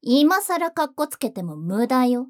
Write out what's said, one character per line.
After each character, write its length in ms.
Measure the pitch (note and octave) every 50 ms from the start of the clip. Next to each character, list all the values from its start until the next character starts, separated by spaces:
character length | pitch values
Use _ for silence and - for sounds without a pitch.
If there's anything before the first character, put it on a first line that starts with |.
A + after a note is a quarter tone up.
今 400 | - A#3 A#3+ C#4 D4 D#4 F#4 F#4+
更 300 | G4 - F4+ E4+ E4+ E4+
か 140 | E4 - D#4+
っ 80 | C#4+ _
こ 140 | - D4+
つ 80 | D4 -
け 140 | _ - A3+
て 120 | D#3+ G3
も 140 | F3+ E3+ D3+
無 320 | D3+ D#3+ E3+ F#3+ G#3 A#3+
駄 200 | A#3 B3+ B3+ B3+
よ。 200 | B3 B3 A#3+ B3+ C4+